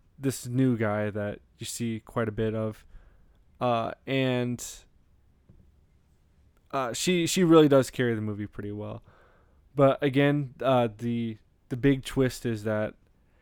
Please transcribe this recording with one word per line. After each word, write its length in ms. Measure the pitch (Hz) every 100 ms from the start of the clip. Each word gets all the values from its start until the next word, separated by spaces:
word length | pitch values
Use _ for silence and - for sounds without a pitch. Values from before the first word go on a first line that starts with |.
| _ -
this 280 | 135 - 123
new 300 | 123 131 113
guy 340 | 107 107 107
that 280 | 104 104 - _ -
you 80 | 113
see 340 | - 117 110
quite 240 | - 123 110
a 40 |
bit 220 | 104 110 110
of, 280 | 110 107 - - - _ _ _ _ -
uh, 320 | 123 117 113 - -
and, 580 | 135 131 123 123 120 - - _ _ _ _ _ _ _ - - _ _ _ _ _ _ _ _ _ -
uh, 200 | 135 127
she, 340 | 117 - 180 165
she 180 | 190
really 240 | 175 160 151
does 220 | 135 123
carry 240 | - 123
the 60 | 110
movie 260 | 107 104 104
pretty 260 | - 104
well. 300 | 104 104 107 - _ _ _ _ _ _
But 280 | 135 135 -
again, 520 | 143 131 143 147 135 -
uh, 260 | 123 127 120 107
the, 400 | 120 117 117 110 _ _ -
the 80 | 127
big 280 | 139 135
twist 400 | - 135 127 - 123
is 180 | 110
that 300 | 107 107 107 - _ _ _ _